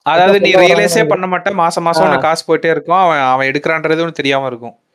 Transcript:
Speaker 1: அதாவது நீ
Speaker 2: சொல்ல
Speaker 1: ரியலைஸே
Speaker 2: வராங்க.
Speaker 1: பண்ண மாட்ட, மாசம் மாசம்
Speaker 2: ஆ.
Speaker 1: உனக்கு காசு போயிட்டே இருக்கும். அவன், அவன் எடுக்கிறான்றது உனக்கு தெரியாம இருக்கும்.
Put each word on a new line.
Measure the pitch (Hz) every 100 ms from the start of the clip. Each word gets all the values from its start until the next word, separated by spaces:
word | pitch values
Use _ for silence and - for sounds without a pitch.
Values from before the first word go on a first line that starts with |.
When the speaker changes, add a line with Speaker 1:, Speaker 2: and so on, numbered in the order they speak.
Speaker 1:
அதாவது | - 165 185 202
நீ | 190
Speaker 2:
சொல்ல | 185 175
Speaker 1:
ரியலைஸே | 170 - 170 156
Speaker 2:
வராங்க. |
Speaker 1:
பண்ண | 185 185
மாட்ட, | 180 196
மாசம் | 196 170 175
மாசம் | 170 165
Speaker 2:
ஆ. | 165
Speaker 1:
உனக்கு | 139 156
காசு | 165 -
போயிட்டே | 156 165
இருக்கும். | 156 143 180
அவன், | 180 151
அவன் | 131 131 135
எடுக்கிறான்றது | 143 160 160 156 160
உனக்கு | 165
தெரியாம | 156 139 139 135
இருக்கும். | 120 117 - _